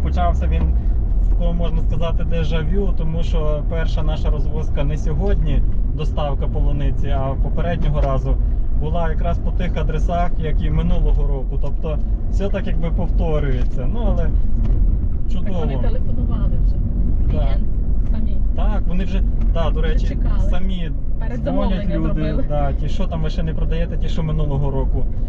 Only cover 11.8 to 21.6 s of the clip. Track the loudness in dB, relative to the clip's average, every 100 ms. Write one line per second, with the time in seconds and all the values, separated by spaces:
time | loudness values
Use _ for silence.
11.8 | -2 -2 -2 -2 -2 -2 0 -2 0 0
12.8 | 0 0 0 0 0 0 0 0 0 0
13.8 | 0 0 0 2 2 2 2 2 2 2
14.8 | 2 2 0 0 0 0 2 0 0 0
15.8 | 0 2 2 0 0 0 2 2 2 0
16.8 | 0 0 2 2 2 2 2 2 2 0
17.8 | 0 0 2 0 2 2 0 0 0 0
18.8 | 0 0 0 0 0 0 0 0 0 0
19.8 | 2 0 0 0 0 0 2 2 2 0
20.8 | -2 -4 -2 -2 -2 -4 -2 -2